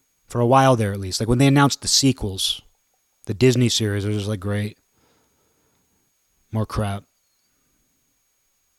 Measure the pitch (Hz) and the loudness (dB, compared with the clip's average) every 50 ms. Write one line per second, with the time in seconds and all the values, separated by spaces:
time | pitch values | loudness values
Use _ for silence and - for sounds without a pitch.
0 | _ _ _ _ _ - - 120 120 117 131 135 135 135 131 113 110 101 101 98 | _ _ _ _ _ -8 -4 -2 2 4 4 6 6 4 4 2 0 -2 -4 -6
1 | 98 92 90 - 117 104 123 120 139 139 139 143 143 139 - - - - - - | -8 -6 -6 -4 -2 0 2 4 4 4 4 4 2 2 0 -4 -4 -2 0 2
2 | - 139 123 - 113 104 95 92 - - - - - _ _ _ _ _ _ _ | 2 2 0 0 -4 -8 -6 -4 -4 -4 -4 -6 -10 _ _ _ _ _ _ _
3 | _ _ _ _ _ - 107 95 123 131 123 123 123 113 - - 113 104 101 104 | _ _ _ _ _ -10 -2 2 2 4 4 4 2 0 0 0 -2 -2 -2 -4
4 | 98 104 104 107 98 101 110 98 92 101 101 104 104 107 - _ _ _ _ _ | -4 -4 -4 -4 -4 -4 -6 -6 -6 -6 -4 -4 -6 -8 -10 _ _ _ _ _
5 | _ _ _ _ _ _ _ _ _ _ _ _ _ _ _ _ _ _ _ _ | _ _ _ _ _ _ _ _ _ _ _ _ _ _ _ _ _ _ _ _
6 | _ _ _ _ _ _ _ _ _ _ - 110 107 - - - 107 101 98 101 | _ _ _ _ _ _ _ _ _ _ -6 -6 -6 -4 -4 -6 -4 -4 -6 -10
7 | - _ _ _ _ _ _ _ _ _ _ _ _ _ _ _ _ _ _ _ | -12 _ _ _ _ _ _ _ _ _ _ _ _ _ _ _ _ _ _ _
8 | _ _ _ _ _ _ _ _ _ _ _ _ _ _ _ | _ _ _ _ _ _ _ _ _ _ _ _ _ _ _